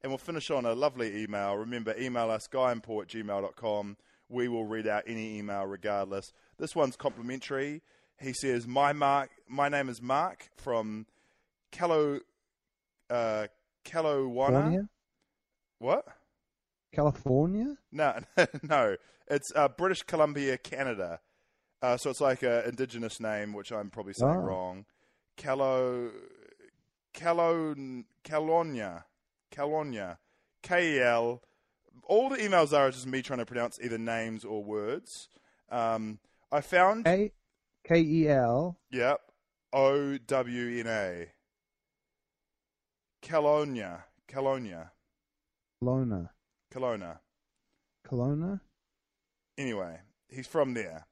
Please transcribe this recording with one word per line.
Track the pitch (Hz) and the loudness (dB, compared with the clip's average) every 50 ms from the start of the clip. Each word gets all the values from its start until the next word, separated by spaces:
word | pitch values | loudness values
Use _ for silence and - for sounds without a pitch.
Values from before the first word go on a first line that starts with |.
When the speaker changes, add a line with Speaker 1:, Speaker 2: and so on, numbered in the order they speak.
Speaker 1:
and | - 135 | -6 -6
we'll | 135 131 | -6 -6
finish | - - 170 156 - - | -6 -8 -8 -6 -4 -2
on | 156 135 120 | -2 0 0
a | 117 117 | 0 0
lovely | 123 147 147 131 127 117 110 101 107 110 | 2 0 0 0 -2 -6 -4 -4 -6 -6
email. | 101 104 101 101 101 101 | -4 -4 -2 -2 -2 -2
Remember, | 101 110 117 123 120 113 113 107 | -2 -4 -6 -8 -6 -4 -4 -4
email | 110 131 127 123 120 117 113 | -4 -4 -4 -2 -2 0 0
us, | 110 107 - | -2 -2 -4
guy | - - 131 127 127 | -4 0 2 2 2
and | 120 117 - | 0 -2 -6
paul | 117 110 107 | -6 -6 -6
at | 98 85 | -6 -8
gmail | - 113 107 104 101 98 | -10 -10 -6 -4 -4 -4
dot | 98 95 - | -4 -4 -8
com. | - - 110 107 104 101 101 101 _ _ _ _ _ _ _ | -4 -2 -2 -2 -2 -4 -6 -12 _ _ _ _ _ _ _
We | 120 123 123 | -4 -4 -2
will | 123 120 113 110 | -2 -2 -2 -2
read | 107 110 110 107 | -4 -4 -4 -2
out | 107 104 104 - | 0 -2 -2 -2
any | 110 117 113 110 110 107 104 | -4 -8 -8 -8 -8 -8 -8
email | 104 104 101 101 98 | -6 -6 -4 -4 -4
regardless. | 98 98 95 85 107 101 101 98 95 98 98 - - _ _ _ _ _ | -6 -8 -6 -4 -2 -2 -2 -2 -2 -4 -8 -8 -10 _ _ _ _ _
This | _ - 151 - | _ -10 -6 0
one's | 165 151 131 123 | 0 0 0 0
complimentary. | - - 139 110 120 117 120 131 135 - - 143 135 139 143 147 160 _ _ _ _ _ _ _ _ | -4 -6 -6 -4 -4 -10 -8 -8 -8 -8 -6 -4 -4 -4 -4 -8 -12 _ _ _ _ _ _ _ _
He | 135 135 | -10 -8
says, | 127 - - 135 127 120 117 | -6 -4 -2 0 0 0 -2
"My | 120 123 139 143 143 147 | 0 2 4 4 4 4
Mark, | 147 147 139 139 143 139 - _ _ _ _ | 4 4 4 4 4 2 -2 _ _ _ _
my | 127 139 143 | -2 0 0
name | 143 147 143 139 131 | 2 2 0 -2 -2
is | 120 113 | -6 -8
Mark | 120 123 131 143 165 185 - _ - - _ | -2 0 2 2 2 0 -4 _ -20 -20 _
from | - - 139 120 113 110 107 107 107 110 _ _ _ _ _ _ _ _ _ _ _ _ _ | -12 -4 -2 0 0 0 -2 -6 -8 -10 _ _ _ _ _ _ _ _ _ _ _ _ _
Calo-, | - - 175 175 165 156 151 147 143 139 - _ _ _ _ _ _ _ _ _ _ _ _ _ _ _ _ _ | -6 -2 0 2 4 4 4 2 0 -4 -8 _ _ _ _ _ _ _ _ _ _ _ _ _ _ _ _ _
uh, | 120 120 117 113 107 107 107 104 _ _ _ _ _ _ _ | 0 0 0 0 0 -2 -4 -6 _ _ _ _ _ _ _
Kelowna." | - - 165 160 156 147 139 135 127 120 123 135 | -6 -2 0 2 2 2 2 0 0 0 2 4
Speaker 2:
California? | 139 127 135 147 156 170 190 208 - _ _ _ _ _ _ _ _ _ _ _ _ _ _ _ _ _ _ | 6 6 6 4 4 2 0 -2 -4 _ _ _ _ _ _ _ _ _ _ _ _ _ _ _ _ _ _
Speaker 1:
What? | 110 127 175 269 - - - _ _ _ _ _ _ _ _ _ _ _ _ _ _ _ - | 0 0 0 0 0 -6 -20 _ _ _ _ _ _ _ _ _ _ _ _ _ _ _ 0
Speaker 2:
California? | - 147 151 139 - - 139 127 135 151 175 190 208 233 285 285 - _ _ | 2 2 4 2 2 0 2 4 4 4 2 2 0 -2 -4 -6 -10 _ _
Speaker 1:
No, | - 147 156 139 - 113 - _ _ | -2 2 2 2 2 0 -8 _ _
<laughs> | - 170 - - 139 - | 4 4 4 2 -10 -2
no. | 151 156 139 120 107 95 - _ _ _ _ _ | 2 4 4 4 4 2 -2 _ _ _ _ _
It's, | - 143 143 - - - | -2 -2 0 0 0 2
uh, | 151 147 | 4 4
British | 135 123 - 185 190 185 - - | 4 2 0 0 0 0 -2 -4
Columbia, | - - 160 151 147 147 143 139 135 127 | -4 2 2 2 2 2 -2 -2 -2 -2
Canada. | 123 - - 151 131 135 127 117 98 92 85 85 85 _ _ _ _ _ _ _ _ _ _ _ _ | -2 -6 -10 -6 -4 -4 -4 -2 -4 -4 -6 -6 -10 _ _ _ _ _ _ _ _ _ _ _ _
Uh, | - 123 123 | 2 2 2
so | 123 - 143 | 2 0 -4
it's | 127 - | -2 2
like | 147 135 127 127 131 | 2 2 2 2 2
an | 123 117 120 104 | 2 2 2 0
indigenous | 120 - 123 131 123 120 120 117 110 - - | -2 -4 -4 -6 -6 -4 -8 -8 -8 -8 -6
name, | 110 110 107 104 104 104 | -4 -4 -4 -4 -4 -6
which | 104 101 98 - 120 | -8 -10 -10 -8 -8
I'm | 107 104 101 | -6 -8 -8
probably | - 113 101 98 98 | -10 -10 -10 -10 -2
saying | 113 123 135 | 2 2 2
Speaker 2:
Oh. | 165 185 | 2 2
Speaker 1:
wrong. | 185 95 95 92 92 92 90 95 104 _ _ _ _ _ _ _ _ _ _ | -2 -4 -4 -4 -6 -8 -10 -12 -16 _ _ _ _ _ _ _ _ _ _
Calo-, | - - 143 131 139 135 131 131 131 127 127 123 123 120 117 107 107 92 92 - - - - - _ - - _ _ _ _ _ _ _ _ _ | -10 -4 -4 -2 0 2 2 2 2 2 0 -2 -4 -6 -8 -10 -14 -20 -20 -20 -20 -20 -20 -20 _ -20 -20 _ _ _ _ _ _ _ _ _
Calo-, | - 160 170 170 170 170 165 170 165 160 156 147 139 135 131 127 123 113 _ _ _ _ | -4 0 0 2 4 4 4 2 2 0 -4 -4 -6 -8 -10 -10 -10 -12 _ _ _ _
Calonia. | - 156 151 156 156 165 170 165 160 143 120 107 95 85 85 - _ _ _ _ _ _ _ _ _ | -4 -2 -2 0 2 2 2 2 0 -4 -6 -6 -6 -8 -12 -16 _ _ _ _ _ _ _ _ _
Calonia. | - 143 143 147 156 156 151 143 123 107 98 90 85 _ _ _ _ _ _ _ _ _ - | -8 -6 -4 -2 -2 -4 -4 -4 -6 -8 -8 -8 -10 _ _ _ _ _ _ _ _ _ -4
K | - 180 175 175 165 151 | 0 2 2 4 4 4
E | 135 | 4
L. | 127 120 117 117 117 120 120 123 _ _ _ _ _ _ _ _ _ _ _ 123 - | 4 6 6 4 2 0 -2 -6 _ _ _ _ _ _ _ _ _ _ _ -20 0
All | - 190 214 254 269 | 4 4 4 6 4
the | 269 | 0
emails | 226 214 202 190 175 156 143 | -2 0 4 6 6 6 6
are | 147 147 139 135 | 6 4 4 4
just | 127 127 127 | 2 -2 -8
me | 131 127 135 | -4 -4 -4
trying | 123 - 135 123 | -4 -4 -4 -4
to | 117 | -4
pronounce | - 123 120 120 117 - - | -4 -2 -4 -4 -4 -4 -6
either | 117 123 117 | -6 -6 -4
names | 113 113 113 113 113 113 113 113 107 104 | -4 -2 -2 -2 -2 -2 -4 -6 -8 -8
or | 101 110 107 101 | -6 -6 -6 -6
words. | 104 107 104 104 107 135 175 - - - - - _ _ _ _ _ _ _ _ _ | -4 -4 -4 -2 -4 -4 -6 -8 -14 -18 -18 -18 _ _ _ _ _ _ _ _ _
Um, | 120 120 117 113 113 110 110 107 107 104 _ _ _ _ _ _ | -2 0 0 0 0 -2 -2 -6 -10 -12 _ _ _ _ _ _
I | 139 151 | -2 -2
found | 165 - - 175 180 190 214 226 226 | 0 2 4 6 6 6 4 4 4
Speaker 2:
K-, | 165 180 190 208 214 - _ _ _ _ _ _ _ _ _ _ | 4 4 4 2 -2 -4 _ _ _ _ _ _ _ _ _ _
K | - 165 170 | 4 6 6
E | 165 151 156 165 160 151 | 6 6 4 4 6 6
L? | 143 135 123 117 120 131 160 180 175 _ _ _ | 6 6 6 4 4 2 0 0 -4 _ _ _
Speaker 1:
Yep. | - 127 120 127 143 - _ _ _ _ _ _ _ _ _ _ - | -2 2 2 2 2 0 _ _ _ _ _ _ _ _ _ _ 2
O | 135 135 135 139 143 143 139 139 | 4 6 6 6 4 2 0 -4
W | 135 117 - 139 131 127 120 120 123 120 120 120 120 | -4 -4 0 0 0 0 0 -2 -4 -4 -2 -4 -4
N | 117 | -2
A. | 117 113 107 101 92 87 87 85 82 _ _ _ _ _ _ _ _ _ _ _ _ _ _ _ _ _ _ _ _ _ _ _ _ _ _ _ _ _ _ _ _ _ _ _ _ _ _ | -2 -2 0 -2 -2 -4 -6 -10 -12 _ _ _ _ _ _ _ _ _ _ _ _ _ _ _ _ _ _ _ _ _ _ _ _ _ _ _ _ _ _ _ _ _ _ _ _ _ _
Calonia. | - - 165 156 147 147 151 151 151 147 131 117 101 90 87 82 - _ _ _ _ | -10 0 0 2 4 4 4 4 2 -2 -4 -6 -6 -8 -10 -14 -16 _ _ _ _
Calonia. | - - 135 139 135 135 131 123 104 87 82 82 87 _ _ _ _ _ _ _ _ _ _ _ _ _ _ _ _ _ _ | -12 -6 -2 -2 0 -2 -2 -4 -10 -12 -12 -14 -16 _ _ _ _ _ _ _ _ _ _ _ _ _ _ _ _ _ _
Speaker 2:
Kelowna. | 123 123 127 131 131 120 104 92 85 82 _ _ _ _ _ _ _ _ - | -2 0 0 0 0 -2 -2 -4 -6 -8 _ _ _ _ _ _ _ _ -8
Speaker 1:
Kelowna. | 131 131 123 113 101 92 85 78 - _ _ _ _ _ _ _ _ _ _ _ _ _ _ _ _ _ | -4 -4 -4 -4 -4 -6 -12 -14 -16 _ _ _ _ _ _ _ _ _ _ _ _ _ _ _ _ _
Speaker 2:
Kelowna? | - 135 120 120 135 147 151 165 185 202 190 _ _ _ _ _ _ _ _ _ _ _ _ _ _ _ _ _ _ _ | -6 -4 -2 -2 -2 -2 -2 -4 -6 -6 -8 _ _ _ _ _ _ _ _ _ _ _ _ _ _ _ _ _ _ _
Speaker 1:
Anyway, | - 143 127 113 101 92 85 82 82 98 _ _ _ _ _ | -8 -6 -4 -4 -4 -6 -8 -10 -16 -20 _ _ _ _ _
he's | - 127 127 | -14 -14 -14
from | - - 160 143 131 123 | -4 0 0 0 2 0
there. | 117 104 87 80 80 78 _ | -4 -6 -6 -10 -14 -18 _